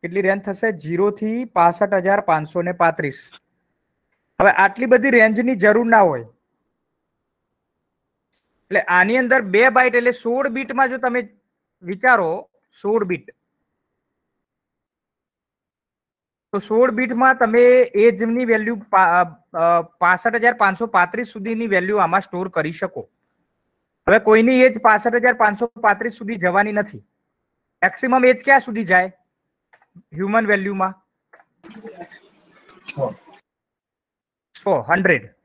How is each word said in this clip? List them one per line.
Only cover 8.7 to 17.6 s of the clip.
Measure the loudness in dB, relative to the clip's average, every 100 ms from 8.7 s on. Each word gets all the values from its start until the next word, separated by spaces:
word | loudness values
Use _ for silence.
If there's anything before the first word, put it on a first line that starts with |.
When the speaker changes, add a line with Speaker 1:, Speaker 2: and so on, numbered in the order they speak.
| -4
Speaker 1:
આની | 0 2 2 0
અંદર | 0 0
બે | 0 2 4
byte | 4 2
એટલે | 2 -2
સોળ | -4 -4 -4 -4
બીટમાં | -6 -8 -2 -2
જો | -2
તમે | -4 -4 -8 _ _ _ _ _
વિચારો, | -12 -4 0 0 0 -6 -10 _ _ _
સોળ | -4 -4
બીટ, | -4 -6 -10 -20 _ _ _ _ _ _ _ _ _ _ _ _ _ _ _ _ _ _ _ _ _ _ _ _ _ _ _ _ _ _ _
તો | -10
સોળ | -4 2 2
બીટમાં | 0 -4 0 2 2
તમે | 2 4